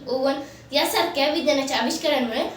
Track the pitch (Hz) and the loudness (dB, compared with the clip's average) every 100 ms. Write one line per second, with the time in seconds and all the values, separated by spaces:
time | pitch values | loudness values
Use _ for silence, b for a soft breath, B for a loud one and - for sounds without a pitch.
0 | 254 262 269 302 B B B 277 330 415 | -4 0 0 0 B B B 0 2 2
1 | - 285 285 320 294 277 262 233 240 330 | 0 2 0 2 2 2 0 0 0 0
2 | 311 277 233 240 - | 0 2 0 -2 -4